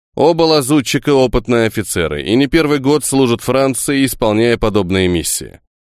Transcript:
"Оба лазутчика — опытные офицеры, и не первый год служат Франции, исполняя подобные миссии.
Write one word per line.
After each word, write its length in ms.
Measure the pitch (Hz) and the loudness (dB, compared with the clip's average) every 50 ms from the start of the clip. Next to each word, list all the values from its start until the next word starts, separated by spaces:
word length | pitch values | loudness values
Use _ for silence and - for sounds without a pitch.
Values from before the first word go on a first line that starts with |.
| _ _ _ | _ _ _
"Оба 280 | - 131 160 170 160 165 | 0 2 2 2 2 2
лазутчика — 680 | 160 156 151 135 120 151 151 117 - - 175 - 147 143 | 2 2 2 2 2 0 0 0 0 -4 -4 0 0 2
опытные 540 | 135 131 120 - 127 123 - 123 117 113 110 | 2 2 2 0 -2 -2 0 0 0 0 0
офицеры, 560 | - - 98 - - 95 85 76 73 73 65 | -2 -4 -6 -4 -4 -4 -2 -2 -4 -4 -4
и 120 | 76 107 | 0 0
не 120 | 127 143 131 | 0 2 2
первый 320 | - 165 156 143 147 147 | 2 0 0 0 0 0
год 240 | 127 135 147 151 143 | 0 0 0 0 0
служат 380 | - - 135 135 120 117 107 | -2 0 2 2 2 0 -2
Франции, 640 | - - 123 135 135 135 127 - - - 143 139 135 | -2 -2 0 0 0 0 -2 -4 -4 -2 0 0 0
исполняя 520 | 127 - - 123 110 104 107 117 120 117 98 | -2 -2 -2 -2 0 2 2 2 2 0 0
подобные 500 | - 110 98 104 98 85 95 95 92 90 | -2 -2 0 0 0 0 0 0 2 2
миссии. 520 | 90 82 76 - - - - 52 - - _ _ _ _ _ _ | 0 0 -2 -4 -6 -8 -10 -12 -18 -20 _ _ _ _ _ _